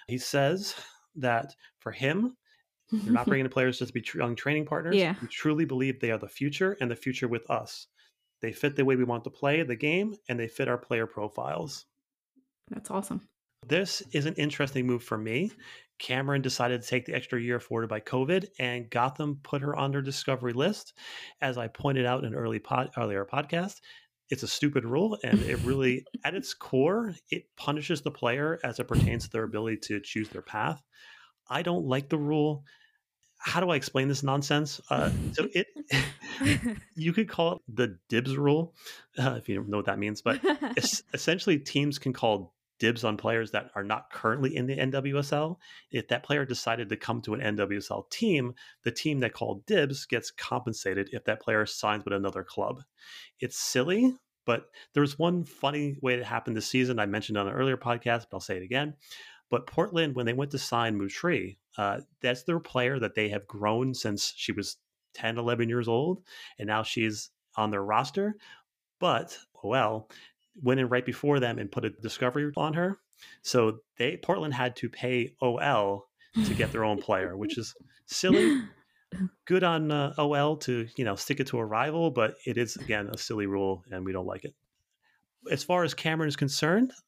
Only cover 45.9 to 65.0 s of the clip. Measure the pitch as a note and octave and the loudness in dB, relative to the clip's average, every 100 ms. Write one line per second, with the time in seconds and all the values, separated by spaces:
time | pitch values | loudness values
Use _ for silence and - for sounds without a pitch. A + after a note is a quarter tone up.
45.9 | A#2+ - A#2+ - D3 B2+ A#2+ A#2 A#2 G#2 | -6 -2 -2 2 0 0 -2 -2 -2 -2
46.9 | A2 - A#2 G#2+ A2 G#2+ G#2 G2 G2+ - | -4 -2 -4 -2 -2 0 0 0 -2 -4
47.9 | G2+ - - A3+ D3+ B2 - - - B2 | -6 -6 -2 2 2 0 -8 -18 -8 -6
48.9 | - D#3 C#3+ A#2 - A2+ G2+ - G3+ C#3+ | -2 -2 0 0 -2 -4 -4 0 2 2
49.9 | C#3 - A#2+ - - - B2 A2+ A2 G2 | -2 -4 -4 -4 -10 -4 -4 -2 -4 -2
50.9 | F#2+ G2 A2 - G#2+ - G#2+ G#2 - G#2+ | -2 -2 -4 -2 -2 2 2 2 0 0
51.9 | G#2 G2+ G2 G2 F#2+ F#2+ - G2+ C3 - | 0 0 0 0 -4 -6 -4 -4 -6 -12
52.9 | _ - - - _ B2 - - C3 D3 | _ -20 -20 -20 _ -8 -4 0 2 4
53.9 | G3+ B3+ B3+ _ _ - A#2 - - - | 4 4 2 _ _ 0 0 -2 -20 -2
54.9 | D3 C#3+ C#3+ E3+ F3+ D#3+ - C#3 D3 D3 | 2 2 4 2 2 -2 -2 0 0 -2
55.9 | C#3 B2+ B2 A#2+ A#2 - A2 - C3 B2+ | 0 0 0 0 -2 -2 -2 2 2 4
56.9 | A#2 G2+ G#2+ - G#2 G2 - C3 B2+ A#2+ | 2 0 0 0 0 0 2 0 0 0
57.9 | A#2+ A#2+ A#2 - F#2+ - F#2 F#2 B2+ D3+ | 0 0 0 -2 -10 -6 -6 -2 -2 -2
58.9 | - - - - - _ A#2+ - - G#3 | -6 -16 -18 -18 -20 _ -2 0 0 2
59.9 | E3+ D#3 B2+ A#2 B2+ C#3+ C#3+ - A#2 A2+ | 2 2 2 0 0 -2 -4 0 2 2
60.9 | G#2 G2 - F3 C3 F#2 - _ - G2+ | 2 -2 -2 0 0 -2 -10 _ -2 -2
61.9 | G2+ - _ B2+ C3 - E3 - B2+ B2 | -2 -6 _ -2 0 0 -2 0 0 2
62.9 | C3+ G#2+ - G#2+ G2+ - G#2 G#2+ A2+ C3 | 2 0 0 0 -2 -6 -2 0 2 0
63.9 | B2+ A2 G2+ - - - G2 G2 - _ | -2 -2 -2 -4 -4 -4 -4 -6 -10 _
64.9 | _ | _